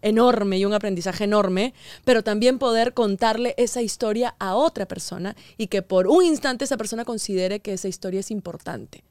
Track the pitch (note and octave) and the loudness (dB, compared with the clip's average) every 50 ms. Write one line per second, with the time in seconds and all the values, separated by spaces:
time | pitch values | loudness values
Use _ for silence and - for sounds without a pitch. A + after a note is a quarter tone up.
0 | - G#3 G#3+ A3 A#3 B3 B3 A3 G3+ G3+ F#3+ F#3 G3 G3+ G#3 G#3 G#3 G#3 F#3+ F3 | 0 2 4 4 6 4 4 2 0 0 0 0 0 2 0 0 0 -2 -4 -4
1 | E3 F#3 F3+ F3 G#3+ G3+ G#3 G#3+ G3+ F#3+ F3+ F#3 G#3 C4 - - - - - - | -4 -6 -4 -2 -2 2 2 2 2 2 0 0 -2 -2 -4 -10 -20 -20 -20 -4
2 | _ - B3+ A3+ G#3 A3+ G#3 G#3+ A3 B3 C4 B3+ C#4 B3 A3+ A3+ A#3 B3 B3 - | _ 2 2 4 4 0 0 2 4 2 2 4 0 2 2 2 2 0 2 0
3 | A#3 G#3 G3 F#3+ - A3+ A3 A3+ G3 G3+ - - B3 A3 - B3 A#3 G#3+ - - | 0 0 2 2 2 2 2 2 -2 -2 0 0 0 0 0 -4 -4 -4 -4 -4
4 | B3 A3 G#3 A3+ B3 A#3+ - _ G3+ G3 F#3 A3+ D4 E4 - A#3+ G3 F#3+ F#3 F3 | -2 -2 0 0 -2 -2 -4 _ -6 -2 0 2 2 2 0 -2 -8 -8 -8 -10
5 | D#3+ - F3 - F3 F#3+ G3+ - - - - _ A3 F#3+ - G3 F#3 _ F#3+ F#3 | -10 -10 -10 -8 -8 -8 -10 -12 -18 -20 -8 _ -6 -2 -2 -4 -2 _ 2 2
6 | F#3 F#3 C#4 F#4 F#4 E4+ D#4 - - C#4 B3+ A#3+ C4+ C4+ C#4 A3 A3 G#3 - A3+ | 4 6 6 6 6 4 2 0 0 -4 -2 -2 -4 -4 -4 -4 -4 -6 -6 -6
7 | A#3+ - A#3 G#3+ - - G3 F#3 F#3 F#3 G3+ G#3 _ - G3 F#3 - G3 F#3 - | -6 -6 -6 -8 -6 -4 -2 -2 -2 -2 -4 -4 _ -6 -8 -6 -6 -8 -8 -8
8 | - F#3+ F3+ F#3+ G3 - A3 G#3 - F3 E3+ F3 - E3+ E3 - - - - - | -8 -6 -6 -6 -6 -6 -8 -8 -8 -10 -14 -12 -12 -12 -12 -12 -12 -16 -20 -20
9 | _ _ | _ _